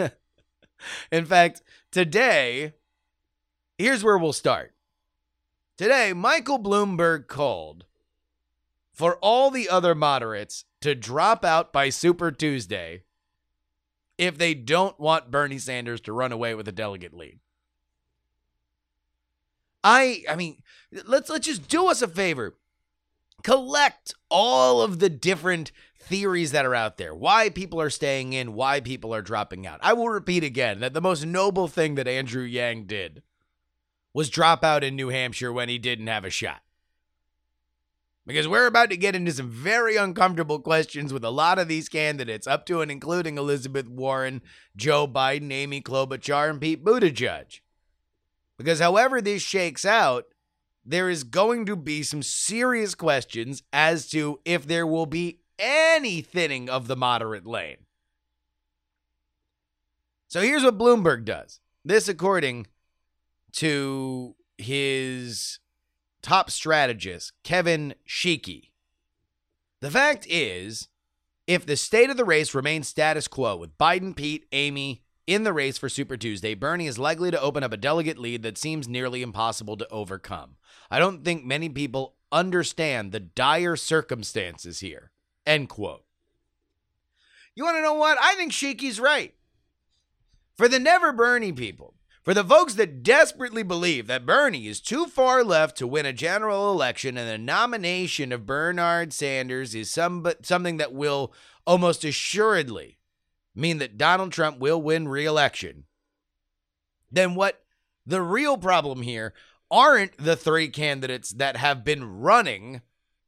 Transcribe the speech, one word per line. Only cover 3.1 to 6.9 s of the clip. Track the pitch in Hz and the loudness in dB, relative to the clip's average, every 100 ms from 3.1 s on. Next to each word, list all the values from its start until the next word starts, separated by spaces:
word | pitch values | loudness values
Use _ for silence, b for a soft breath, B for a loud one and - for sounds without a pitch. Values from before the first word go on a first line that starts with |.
| _ _ _ _ _ _ - | _ _ _ _ _ _ -2
here's | 220 254 | 0 2
where | 214 196 | 4 4
we'll | 160 | 2
start. | - 143 101 60 _ _ _ _ _ _ _ _ _ _ - | 0 0 0 -2 _ _ _ _ _ _ _ _ _ _ -2
Today, | 202 269 208 | 4 4 4
Michael | 180 226 294 240 269 | 2 2 2 0 -2
Bloomberg | 202 202 202 | 2 2 2